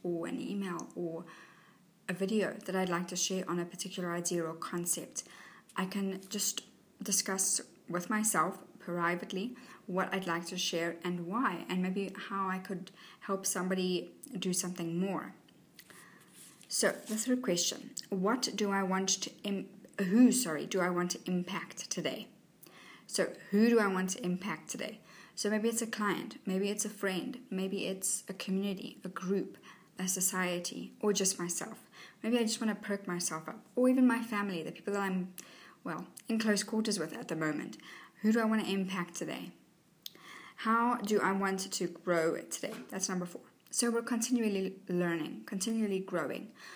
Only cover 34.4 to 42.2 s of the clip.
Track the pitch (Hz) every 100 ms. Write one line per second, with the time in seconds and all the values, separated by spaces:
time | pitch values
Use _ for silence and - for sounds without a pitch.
34.4 | 202 175 156 - - 202 196 185 180 -
35.4 | - - - - - 156 - - - 226
36.4 | 220 202 - 220 220 196 160 - - 160
37.4 | 156 147 - - - - - - 214 226
38.4 | 220 220 190 196 185 190 175 - 160 143
39.4 | - - - _ _ _ - - - -
40.4 | - - 220 226 240 240 202 208 180 196
41.4 | 196 190 190 - 175 - - 170